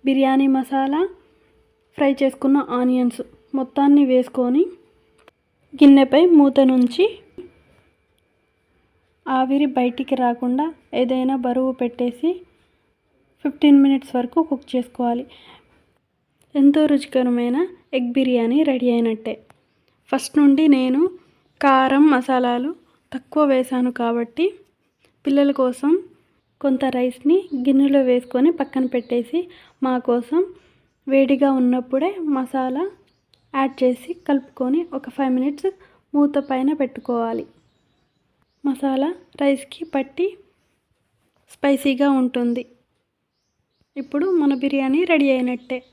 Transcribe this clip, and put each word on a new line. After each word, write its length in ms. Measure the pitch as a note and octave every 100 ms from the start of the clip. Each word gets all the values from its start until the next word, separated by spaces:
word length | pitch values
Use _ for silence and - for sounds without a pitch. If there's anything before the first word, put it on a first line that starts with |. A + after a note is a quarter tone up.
| C4
బిర్యానీ 420 | C4+ C4+ C4+ C4+
మసాలా, 600 | C4 B3 C4+ C4+ D4 F#4+ - _ _ _ _ _ _ _ -
ఫ్రై 180 | C#4+
చేసుకున్న 440 | C4+ C4+ - C4+ C#4 C4+
ఆనియన్స్ 520 | B3 B3+ B3+ B3 - - _ _ C4+
మొత్తాన్ని 480 | B3+ - C#4 C#4+ C#4
వేసుకొని 580 | B3+ B3 - B3 C4 F#4+ - _ _ _ _ _ _ _ _ _ C#4
గిన్నెపై 460 | C#4+ C#4 C4+ C#4 F4
మూత 340 | D#4+ C#4 C#4
నుంచి 460 | C4+ B3+ B3 A#3+ G#4 - _ - - _ _ _ _ _ _ _ _ _ _ _ _ _ _ _ _ _ -
ఆవిరి 380 | C4 C4 C#4 C#4+
బయటికి 500 | B3+ B3 B3 C4+ C4
రాకుండా 580 | B3 A#3+ B3 B3+ D#4 D#4+ _
ఏదైనా 420 | - B3 C4 B3+ C4+
బరువు 360 | B3 B3 C4
పెట్టేసి 600 | C4 B3 A#3+ B3 A#3+ D#4+ F4+ - _ _ _ _ _ _ _ _ _
ఫిఫ్టీన్ 400 | D4 C#4 D4 C#4+
మినిట్స్ 320 | C#4 C4+ - B3+
వరకు 280 | A#3+ E4 D#4+
కుక్ 260 | C4+ - B3+
చేసుకోవాలి. 500 | B3 - A#3+ A#3+ - - - - _ _ _ _ _ _ _ _ _ D4
ఎంతో 300 | C#4 D4 D4+
రుచికరమైన 800 | C#4+ - C4 B3 A#3+ A#3+ C4 F#4 - _
ఎగ్ 180 | C4 B3 B3
బిర్యానీ 460 | B3+ B3 A3+ C4+
రెడీ 260 | D#4 C4 B3 A#3
అయినట్టే. 500 | A#3 A3 A3 G#3+ _ _ _ _ _ _ _
ఫస్ట్ 280 | C4+ - -
నుండి 300 | C#4+ C#4 D#4+
నేను 340 | C4+ B3+ C4 F#4 F#4 _ _ _ _
కారం, 500 | C#4 C4 C4 C4+ D4+
మసాలాలు 640 | C4 B3+ B3+ B3 A#3+ C4+ F#4 _ _ _
తక్కువ 300 | B3+ _ D4+ D4
వేశాను 460 | C4 B3+ B3+ B3
కాబట్టి 540 | B3 A#3 A#3 A#3 A#3 F4+ - _ _ _ _ _ _ -
పిల్లల 260 | C#4 C#4
కోసం 400 | C#4 B3+ B3+ C#4 F4+ F#4+ _ _ _ _ _
కొంత 240 | C#4+ B3+ C4
రైస్ని 500 | B3+ B3+ B3 C#4+ F#4 F#4 C#4
గిన్నెలో 440 | B3 C4+ C#4 C#4 B3+
వేసుకొని 420 | B3 B3 B3 C#4+
పక్కన 340 | E4+ C#4+ C4 B3+
పెట్టేసి 540 | B3 A#3 A#3+ A#3 E4 F4+ - - _
మా 160 | C4 B3+
కోసం 420 | B3 A#3+ A#3 D#4+ F#4 - _ _ _ _ -
వేడిగా 420 | C4+ C4+ C4+ C#4
ఉన్నప్పుడే 580 | C4+ B3 B3 B3 C4 E4 G4+ D#4+ C4+
మసాలా 480 | B3+ C4+ C4 C4 F#4+ G4+ _ _ _ _ _ C#4
యాడ్ 280 | C4+ C4+
చేసి 280 | B3+ B3 - F4 -
కలుపుకొని 520 | C#4 C4 - B3+ D4 E4+
ఒక 160 | C#4 C#4+
ఫైవ్ 240 | - C4+ B3+
మినిట్స్ 300 | C4+ C#4+ F#4+ G4 - _ _ C#4+
మూత 220 | C#4+ C#4+
పైన 360 | C#4 C4 C4
పెట్టుకోవాలి. 720 | D4+ C4 C4 - A#3+ A3+ A3+ - _ _ _ _ _ _ _ _ _ _ _ C#4+
మసాలా 440 | C4 C#4 C4+ C#4+ F4+ _ -
రైస్కి 440 | C#4+ C4+ - - D#4+
పట్టి 520 | C#4 C4+ - F#4+ G4+ _ _ _ _ _ _ _ _ _ _ _
స్పైసీగా 560 | - C#4+ C#4 C#4 C4 C#4+ C4+
ఉంటుంది. 440 | B3+ B3+ A#3+ A#3+ A#3+ _ _ _ _ _ _ _ _ _ _ _ _ -
ఇప్పుడు 300 | C4+ C#4+ F#4 F4
మన 120 | C#4+
బిర్యానీ 480 | C4+ C#4 C#4 C4+ C#4
రెడీ 260 | F4 D#4+ C#4 C4
అయినట్టే. 420 | B3 B3 - B3+ _